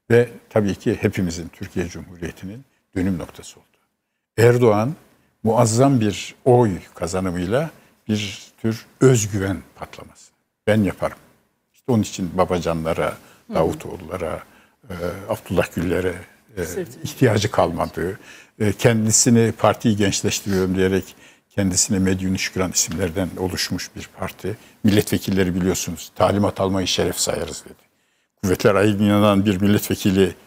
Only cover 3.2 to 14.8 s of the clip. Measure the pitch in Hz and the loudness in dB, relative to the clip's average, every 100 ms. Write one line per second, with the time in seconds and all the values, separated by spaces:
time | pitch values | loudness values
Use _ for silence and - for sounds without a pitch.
3.2 | - - - - _ _ _ _ _ _ | -8 -16 -20 -20 _ _ _ _ _ _
4.2 | _ - 117 120 120 104 120 165 _ _ | _ 4 4 6 6 4 2 -4 _ _
5.2 | _ _ 107 113 113 113 139 131 104 95 | _ _ 0 2 4 4 4 4 2 -2
6.2 | - - 131 123 117 85 - - 85 92 | -8 -2 4 4 4 0 -8 -10 -6 -4
7.2 | 95 87 90 123 156 - _ _ - 107 | -4 -4 -2 -2 -4 -10 _ _ -4 -4
8.2 | 101 101 - _ 113 110 - - 131 120 | -4 -12 -18 _ -4 -4 -8 2 4 4
9.2 | 104 101 98 95 - - - - - - | 0 -2 -2 -4 -10 -18 -18 -18 -20 -20
10.2 | - _ _ _ - 107 92 - - - | -20 _ _ _ 0 2 2 0 -6 -8
11.2 | _ _ _ _ _ _ - 113 98 - | _ _ _ _ _ _ 0 0 0 -4
12.2 | 90 90 90 90 82 82 80 78 78 - | -4 -2 0 0 -2 -4 -4 -2 -4 -6
13.2 | - _ - 202 80 - - - 82 92 | -14 _ -6 -2 0 -2 -10 -14 -12 -8
14.2 | 82 82 - _ _ _ | -8 -8 -12 _ _ _